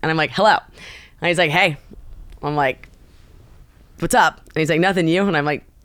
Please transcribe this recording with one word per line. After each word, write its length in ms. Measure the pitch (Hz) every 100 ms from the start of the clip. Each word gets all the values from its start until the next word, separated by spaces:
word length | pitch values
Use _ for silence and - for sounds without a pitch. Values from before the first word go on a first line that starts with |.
and 80 | -
I'm 60 | 160
like, 140 | 151
"Hello." 240 | 127 208 185 - - - - - -
And 80 | 170
he's 100 | 175
like, 140 | 170
"Hey." 240 | 165 190 143 - - - - - -
I'm 140 | 147 147
like, 320 | 135 131 - - - - - - - - - - - -
"What's 160 | 170 240
up?" 220 | 170 -
And 180 | - -
he's 120 | 156
like, 100 | 160
"Nothing, 280 | 180 190 165
you?" 180 | 175 202
And 80 | 165
I'm 80 | 147
like, 200 | 147 - _